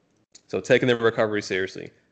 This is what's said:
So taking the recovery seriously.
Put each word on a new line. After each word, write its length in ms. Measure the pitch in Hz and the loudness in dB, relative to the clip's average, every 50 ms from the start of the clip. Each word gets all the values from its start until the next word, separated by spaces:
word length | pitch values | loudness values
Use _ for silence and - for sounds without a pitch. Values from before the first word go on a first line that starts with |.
| _ _ _ _ _ _ _ - _ _ | _ _ _ _ _ _ _ -20 _ _
So 120 | - 101 | -8 -8
taking 260 | 95 - 131 123 139 | 0 2 2 2 4
the 100 | 127 120 117 | 2 2 4
recovery 420 | 117 113 110 - 117 107 104 104 | 2 2 2 2 0 0 0 -4
seriously. 500 | 104 - 101 92 95 92 - - 87 - - _ _ _ | -4 -2 -4 -4 -4 -4 -8 -12 -16 -16 -18 _ _ _